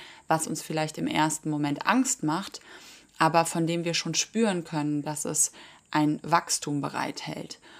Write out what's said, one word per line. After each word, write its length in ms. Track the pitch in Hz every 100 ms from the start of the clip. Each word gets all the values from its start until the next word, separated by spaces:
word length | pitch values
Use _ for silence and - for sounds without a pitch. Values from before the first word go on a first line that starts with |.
| - - -
was 220 | 160 -
uns 120 | 156
vielleicht 380 | - 160 156 -
im 80 | -
ersten 440 | 160 156 - 156
Moment 360 | 151 147 143 -
Angst 380 | 240 254 -
macht, 360 | 151 170 196 - - - - - - -
aber 260 | 160 165
von 220 | 165 170 165
dem 180 | 170
wir 100 | 170
schon 200 | 165 165
spüren 500 | 160 - 220 220 180
können, 380 | 160 160 147 147
dass 220 | 147 151
es 280 | - 156 - - - - _
ein 260 | 156 151 151
Wachstum 580 | 151 170 - - 147 143
bereithält. 800 | 143 - 135 - 156 156 - - -